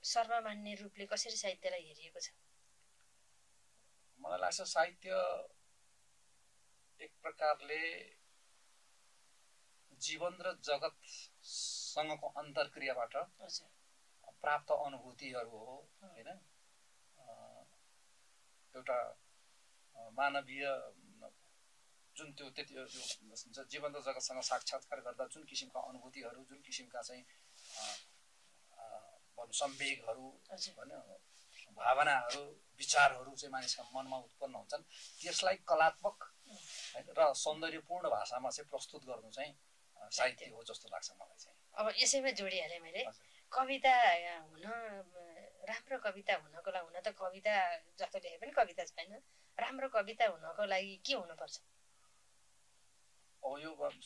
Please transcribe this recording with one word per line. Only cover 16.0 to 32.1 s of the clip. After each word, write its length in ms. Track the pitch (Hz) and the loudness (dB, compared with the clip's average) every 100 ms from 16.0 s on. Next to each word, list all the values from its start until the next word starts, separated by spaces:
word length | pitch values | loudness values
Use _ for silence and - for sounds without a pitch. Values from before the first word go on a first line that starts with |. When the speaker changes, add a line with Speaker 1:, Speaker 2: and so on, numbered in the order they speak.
Speaker 1:
अँ। 60 | 190 | -20
Speaker 2:
होइन? 300 | 113 123 190 - - - - - - - - | -18 -14 -16 -18 -20 -20 -20 -20 -20 -20 -20
अ, 440 | 123 113 117 117 123 - - - - - - - - - - 131 | -20 -20 -18 -20 -20 -20 -20 -20 -20 -20 -20 -20 -20 -20 -18 -8
एउटा, 420 | 127 123 113 - - - - - - - - 113 | -2 0 0 -6 -20 -20 -20 -20 -20 -20 -20 -18
अ, 140 | 113 | -8
मानवीय, 520 | 117 139 139 131 135 139 | 2 2 2 -4 -4 -2
अ, 260 | 131 117 - 101 - - - - - - - - - - - | -2 -6 -16 -20 -18 -20 -20 -20 -20 -20 -20 -20 -20 -20 -16
जुन 160 | 151 | -14
त्यो 160 | 143 135 | -12 -12
त्यति, 240 | 139 143 | -10 -10
त्यो 100 | 135 | -10
हुन्छ, 760 | 123 127 123 - 107 110 117 117 | -12 -8 -8 -8 -10 -14 -14 -12
जीवन 340 | 127 147 147 147 | -10 -6 -4 -4
र 40 | |
जगतसँग 420 | 135 131 - 127 | -4 -4 -2 -2
साक्षात्कार 580 | - 123 - 135 - 135 | 0 0 0 -6 -4 -8
गर्दा 260 | 120 120 127 | -6 -6 -6
जुन 180 | - | -8
किसिमका 360 | - - 262 - | -10 -8 -6 -6
अनुभूतिहरू, 640 | 254 254 262 269 233 262 | -8 -10 -14 -12 -12 -12
जुन 140 | 262 - | -16 -20
किसिमका 440 | - - 123 120 | -10 -10 -8 -8
चाहिँ, 240 | 117 127 123 - - - - - | -8 -10 -16 -20 -20 -20 -14 -10
अ, 180 | 104 104 - - - - - - - | -8 -8 -12 -20 -20 -20 -20 -20 -20
अ, 100 | - 113 107 - - - - | -18 -14 -14 -14 -20 -18 -12
भनौँ, 140 | 117 | -6
संवेगहरू, 880 | - 143 135 139 135 - 123 131 - - | -2 -2 0 -2 -2 -4 -6 -8 -16 -14
Speaker 1:
हजुर। 220 | - - | -8 -8
Speaker 2:
होइन, 460 | - - - - - - - - - - | -8 -14 -14 -16 -20 -20 -20 -20 -20 -16
भावनाहरू, 680 | - 117 135 151 | 2 6 8 8